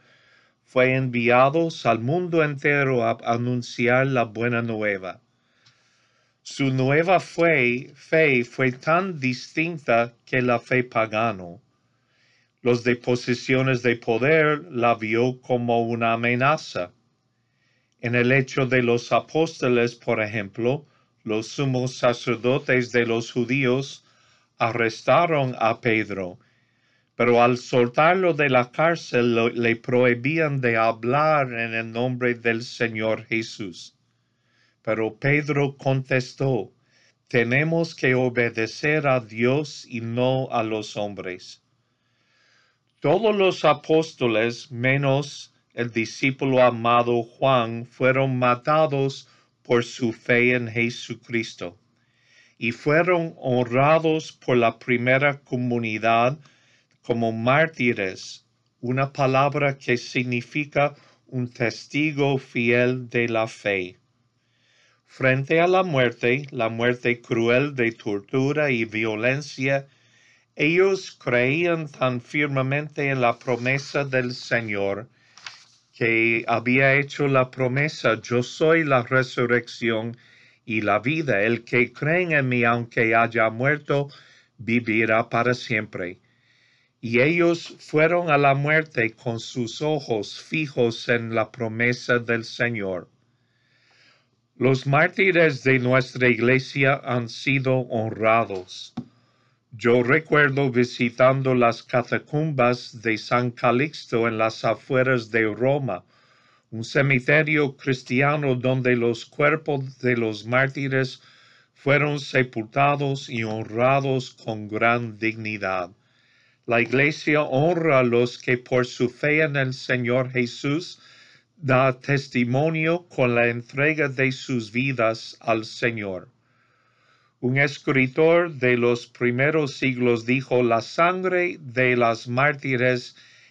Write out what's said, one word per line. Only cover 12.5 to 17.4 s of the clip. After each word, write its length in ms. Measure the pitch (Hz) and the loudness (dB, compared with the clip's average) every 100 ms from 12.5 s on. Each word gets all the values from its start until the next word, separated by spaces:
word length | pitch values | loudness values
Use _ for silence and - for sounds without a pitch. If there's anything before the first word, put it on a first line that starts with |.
| _ | _
Los 220 | 123 120 | 0 2
de 120 | 117 120 | 2 0
posiciones 840 | - 123 - 120 - 131 131 127 | 0 -2 -2 -4 0 0 2 0
de 160 | 123 117 | 0 -2
poder 680 | - 113 131 160 151 147 139 | 0 0 2 4 2 0 -4
la 240 | 123 117 113 | -2 0 0
vio 440 | 110 113 127 127 | 0 0 0 -2
como 420 | - 123 120 117 | -4 -2 0 0
una 300 | 117 120 117 | -2 -2 -2
amenaza. 800 | 113 120 120 135 156 - 101 87 _ _ _ _ _ | 0 0 0 0 0 -4 -8 -8 _ _ _ _ _